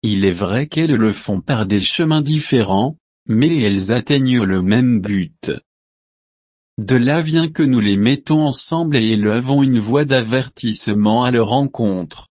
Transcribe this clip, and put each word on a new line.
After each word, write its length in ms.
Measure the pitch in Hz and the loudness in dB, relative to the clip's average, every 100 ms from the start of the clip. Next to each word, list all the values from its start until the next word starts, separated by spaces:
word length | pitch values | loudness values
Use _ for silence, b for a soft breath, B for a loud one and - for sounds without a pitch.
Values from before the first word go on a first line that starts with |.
Il 220 | 110 101 98 | -2 0 0
est 60 | |
vrai 360 | 87 95 110 147 | 0 -2 -2 -4
qu'elles 260 | 156 160 | -2 0
le 180 | 123 110 | 2 0
font 280 | 101 - 98 | -2 -4 -6
par 260 | - 123 98 | -2 -2 0
des 140 | 104 | 0
chemins 420 | 98 - 160 156 | -2 -2 0 0
différents, 720 | 147 156 - 131 98 95 127 156 _ _ - | 0 -2 0 0 2 0 -2 -6 _ _ -4
mais 320 | 110 151 165 | 0 2 2
elles 280 | 107 98 95 | 0 0 0
atteignent 540 | 120 - 143 131 123 | -2 0 0 2 2
le 180 | 98 95 | 2 0
même 380 | 92 107 127 117 | 2 2 4 2
but. 500 | 98 98 85 _ - - _ _ _ _ _ _ _ _ _ _ _ - | 0 -4 -4 _ -8 -8 _ _ _ _ _ _ _ _ _ _ _ -12
De 160 | 101 | 0
là 260 | 127 123 156 | 2 2 0
vient 280 | 156 160 165 | 0 0 0
que 160 | 160 | 0
nous 160 | 147 127 | 2 2
les 160 | 104 98 | 2 2
mettons 480 | 107 139 - 156 | 2 0 0 0
ensemble 520 | 151 127 - 165 165 139 | 0 -4 -6 -4 0 0
et 120 | 110 | 2
élevons 540 | 107 104 110 127 139 | 2 0 0 0 2
une 160 | 135 123 | 2 2
voix 240 | 107 139 | 0 0
d'avertissement 1200 | 147 131 110 127 127 - 120 107 - 104 104 113 | 2 0 0 -2 -4 -8 -6 -4 -2 0 2 2
à 80 | 123 | 2
leur 200 | 120 107 | 2 2
encontre. 760 | 123 139 - 110 95 82 - - | 0 -2 -2 -4 -2 -8 -14 -20